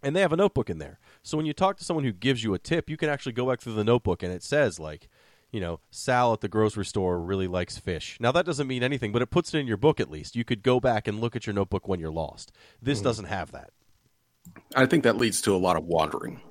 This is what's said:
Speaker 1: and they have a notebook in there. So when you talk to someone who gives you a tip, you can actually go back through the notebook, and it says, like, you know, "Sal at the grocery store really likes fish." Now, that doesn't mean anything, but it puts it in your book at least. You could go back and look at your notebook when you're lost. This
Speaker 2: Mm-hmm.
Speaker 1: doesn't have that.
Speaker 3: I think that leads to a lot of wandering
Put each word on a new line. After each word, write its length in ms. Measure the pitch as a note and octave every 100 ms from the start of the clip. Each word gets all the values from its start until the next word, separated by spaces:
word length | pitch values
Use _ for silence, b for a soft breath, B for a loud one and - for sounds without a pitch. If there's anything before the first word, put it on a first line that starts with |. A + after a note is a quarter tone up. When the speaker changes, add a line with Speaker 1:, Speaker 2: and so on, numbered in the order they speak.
Speaker 1:
and 140 | C#3 E3
they 60 |
have 100 | F#3
a 40 | D#3+
notebook 340 | G3 - A#2
in 80 | E2
there. 200 | D2 - b b
So 140 | - D#3
when 80 |
you 80 | D#3
talk 240 | C#3+ F#3+ G3
to 80 |
someone 200 | - E3 C3
who 60 |
gives 300 | F#2 C3 B2
you 120 | A2
a 40 | F#2
tip, 300 | - E3 -
you 80 | D#3
can 140 | D#3
actually 220 | C#3+ -
go 140 | A2+ B2+
back 140 | B2+
through 140 | A#2+
the 100 | A2
notebook, 380 | G#2+ A#2+ - E2+
and 100 | F2+
it 100 | F2+
says, 380 | - D3 C3 E2
like, 300 | D#2 D2+ - b b b b
you 80 | A2+
know, 200 | E2+ E2 _
"Sal 420 | - - B2 B2
at 80 | A2
the 80 | G#2+
grocery 380 | G#2+ G#2+ G#2 F#2+
store 340 | G#2 F#2 F2
really 260 | E2+ G2 F#2
likes 300 | F2+ F2+ -
fish." 400 | - E2 - -
Now, 140 | A#2
that 140 | D3 F3+
doesn't 200 | C#3+ C#3
mean 160 | B2+
anything, 300 | B2 C#3 A2+
but 80 | A2+
it 60 | B2
puts 220 | F3 E3+
it 60 | D#3+
in 80 | C3
your 100 | G#2
book 240 | C#3 D3+
at 100 | G2
least. 240 | D#2 -
You 100 | A#2
could 180 | A#2 A2+
go 180 | B2+ B2+
back 260 | B2+ A2 A2
and 140 | G#2
look 160 | A#2 A2+
at 100 | -
your 60 |
notebook 320 | G2+ G2 F#2+ -
when 140 | F#2
you're 100 | D#2+
lost. 400 | D#2+ D2+ - - b b b
This 180 | A#2 C3+
Speaker 2:
Mm-hmm. 40 |
Speaker 1:
doesn't 200 | G2+ A2 G#2+
have 260 | G#2 D#2+
that. 200 | - - _ _ _ _ _ _ _ - - _
Speaker 3:
I 120 | C3 C3
think 180 | E3
that 140 | B2 G#2+
leads 240 | A#2+ -
to 120 | -
a 40 | G2
lot 180 | F#2 E2
of 80 |
wandering 560 | E2 E2 D#2 - - E2+ -